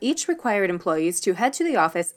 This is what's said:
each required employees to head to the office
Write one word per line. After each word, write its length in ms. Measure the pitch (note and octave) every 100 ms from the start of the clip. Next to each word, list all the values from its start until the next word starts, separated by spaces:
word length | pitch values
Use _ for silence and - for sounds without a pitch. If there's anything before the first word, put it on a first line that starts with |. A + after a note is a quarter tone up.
each 260 | A#3+ D#4+ -
required 400 | E4 B3 G#3 F#3+
employees 500 | F3 F#3 D#3+ E3 F3
to 100 | G3
head 220 | F3+ B3+
to 100 | C#4
the 120 | E4+ A3+
office 360 | D#3+ F3 F3